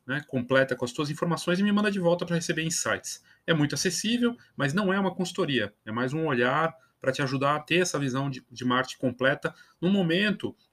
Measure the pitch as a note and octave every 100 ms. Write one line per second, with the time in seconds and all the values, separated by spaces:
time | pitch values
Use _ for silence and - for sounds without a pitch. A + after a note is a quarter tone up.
0 | - C#3+ C#3+ B2+ B2 C3+ C3+ B2+ B2 -
1 | D3 E3 F3 D3+ - F3+ G#3 G#3 G#3 G3+
2 | E3+ F3 F3 E3+ E3+ D#3+ D#3+ E3 A#2 G2
3 | - - _ _ - E3 D3 C#3 F#3 F3
4 | G#3+ A#3+ A#3+ A#3+ - - C#3 F3 F#3+ G3
5 | F#3+ F3+ F3+ - D#3+ B2 G2+ - A2 A2+
6 | B2+ D3+ D#3+ B2 B2 D3 E3 - _ _
7 | C3+ B2+ C3+ C3+ C#3 D3 - E3+ F3+ D3+
8 | C#3 C3 C#3 B2+ - A#2 B2 B2+ B2+ -
9 | C3 - C3 D3 E3 - - _ F3 G3
10 | E3+ F3 G#3 - A2 - _